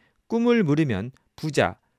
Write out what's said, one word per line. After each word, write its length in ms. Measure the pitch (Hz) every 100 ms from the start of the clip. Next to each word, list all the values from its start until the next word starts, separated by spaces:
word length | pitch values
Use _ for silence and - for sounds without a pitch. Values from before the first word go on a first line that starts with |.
| _ _ -
꿈을 360 | 226 240 233
물으면 500 | 156 151 147 95 120 - _ -
부자, 420 | 156 135 92 98 _